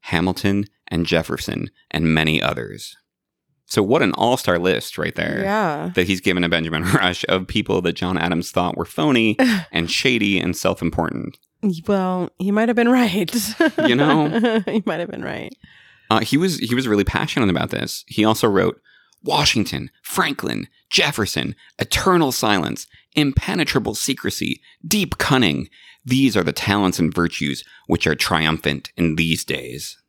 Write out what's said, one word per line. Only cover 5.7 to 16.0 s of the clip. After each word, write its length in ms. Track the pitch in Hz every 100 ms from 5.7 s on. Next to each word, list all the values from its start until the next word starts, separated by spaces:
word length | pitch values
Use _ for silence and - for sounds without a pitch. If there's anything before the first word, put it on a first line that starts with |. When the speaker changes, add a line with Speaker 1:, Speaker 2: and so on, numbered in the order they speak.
| 147 165 98
Speaker 1:
that 100 | 90
he's 140 | 92
given 240 | - 92
to 40 | 85
Benjamin 360 | 85 82 80
<laughs> 80 | 87
Rush 320 | 95 92 87 -
of 200 | 95 92
people 340 | 113 104 98
that 120 | 90
John 220 | 82 90 90
Adams 360 | 85 87 -
thought 240 | - 90 -
were 80 |
phony 520 | 87 - 151 127 113 104 254
Speaker 2:
<laughs> 180 | 208 165
Speaker 1:
and 180 | - 82
shady 480 | - 139 123 104 95
and 180 | 82 87
self-important. 800 | 92 92 85 80 82 - - - _ _ 208 165 165
Speaker 2:
Well, 420 | 202 185 185 175 _
he 140 | 190
might 160 | 202 226
have 80 | 233
been 120 | 240
right. 400 | 254 240 180 175 240 202 226 330 -
<laughs> 80 |
Speaker 1:
You 120 | 311 247
know? 680 | 294 311 302 226 226 220 190
Speaker 2:
He 180 | 220 196
might 140 | 165
have 100 | 170
been 140 | -
right. 280 | - - - - - - - _